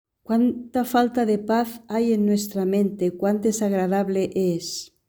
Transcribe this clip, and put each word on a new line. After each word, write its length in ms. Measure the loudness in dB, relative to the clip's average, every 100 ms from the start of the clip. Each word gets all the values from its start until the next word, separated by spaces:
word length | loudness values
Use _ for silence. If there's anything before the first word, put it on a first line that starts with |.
| _ _
cuánta 640 | -2 2 2 0 -4 -4
falta 400 | 0 2 2 2
de 140 | 0 0
paz 420 | 0 0 0 -8 -6
hay 240 | -2 2
en 140 | 2 2
nuestra 400 | 2 0 -2 0
mente, 440 | 2 0 0 -4
cuán 300 | 0 0 0
desagradable 880 | 0 0 0 0 0 0 0 -2 -2
es. 680 | 0 0 0 -6 -12 -14 _